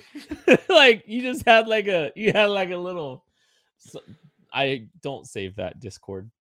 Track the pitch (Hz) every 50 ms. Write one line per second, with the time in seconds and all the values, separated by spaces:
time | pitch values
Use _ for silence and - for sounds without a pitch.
0 | - _ - 285 - - 302 - - 349 - - - - 381 311 277 247 226 -
1 | - 208 220 247 254 254 254 - - 254 226 226 220 226 220 214 196 202 185 165
2 | 147 - - 190 214 196 - 208 208 208 202 196 185 175 180 175 180 180 180 175
3 | 147 135 127 - _ _ _ _ _ _ _ _ _ _ _ _ _ _ - -
4 | - - - _ _ _ _ _ _ _ - 131 139 135 139 120 107 - _ 175
5 | - 139 135 110 - - - 107 98 92 101 104 95 - - - - 98 - -
6 | _ - 98 92 104 113 _ _